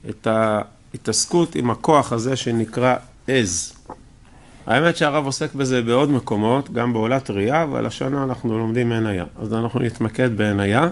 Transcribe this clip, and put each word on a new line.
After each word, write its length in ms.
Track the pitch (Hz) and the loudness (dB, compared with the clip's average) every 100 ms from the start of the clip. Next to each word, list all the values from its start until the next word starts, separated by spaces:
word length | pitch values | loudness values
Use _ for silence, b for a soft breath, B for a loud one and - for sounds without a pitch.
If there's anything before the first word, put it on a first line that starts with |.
| - | -12
את 180 | 101 113 | -6 0
ההתעסקות 1300 | 110 110 107 - - - - - 107 - 175 165 | 2 2 0 -4 -14 -18 -8 -4 -2 2 2 2
עם 160 | 160 123 | 0 -2
הכוח 420 | 110 - 151 - | 0 4 4 4
הזה 240 | 120 117 131 | -2 -2 -2
שנקרא 600 | 120 113 110 - 127 123 - - - | -2 -2 -2 0 0 0 -4 -14 -2
עז. 440 | 131 101 87 - - - - - - - B B B - | 0 0 -4 -8 -14 -20 -20 -20 -20 -20 B B B 0
האמת 300 | 120 170 165 | 2 2 2
שהרב 300 | 151 147 139 | 0 0 -2
עוסק 280 | 131 151 | -4 -4
בזה 280 | 139 131 127 | -2 0 0
בעוד 280 | 113 120 147 | 2 2 4
מקומות, 640 | 135 - 104 107 131 135 | 2 0 0 2 2 0
גם 200 | 117 120 | -2 0
בעולת 380 | 113 110 131 127 | 0 0 0 -2
ראייה, 320 | 101 104 151 | -2 0 0
אבל 240 | 160 127 113 | 0 -2 -4
השנה 380 | - 135 139 | -4 -4 -2
אנחנו 340 | 135 120 120 110 | -4 -4 -2 -2
לומדים 340 | 113 117 120 | 0 0 0
עין 140 | 117 110 | 0 0
היה. 180 | 95 82 - | -2 -6 -10
אז 120 | 110 | -6
אנחנו 260 | 113 117 123 | -4 -2 -2
נתמקד 560 | 120 - 113 - 127 104 | -4 -2 -4 0 0 2
בעין 240 | 107 101 | 0 2
היה. 280 | 98 113 170 | 2 2 2